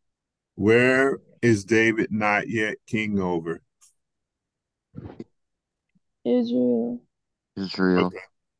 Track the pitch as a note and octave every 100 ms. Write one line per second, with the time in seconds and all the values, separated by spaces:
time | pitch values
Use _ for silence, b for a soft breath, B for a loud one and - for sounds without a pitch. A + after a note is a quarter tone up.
0 | _ _ _ _ _ - G2+ A#2 B2+ C3
1 | C#3 - _ _ A#2+ G#2+ G2 A2+ A2 A2+
2 | G2 G#2+ G#2+ G#2 - A2 G#2+ - - A2
3 | G#2+ G2+ F#2 F2 E2 D#2+ _ _ _ _
4 | _ _ _ _ _ _ _ _ _ -
5 | - - - _ _ _ _ _ _ _
6 | _ _ - B3 A#3 A#3+ B2 - A#3+ A#3+
7 | - _ _ _ _ - G2 - F#2 F2+
8 | F2+ F#2+ - _ _ _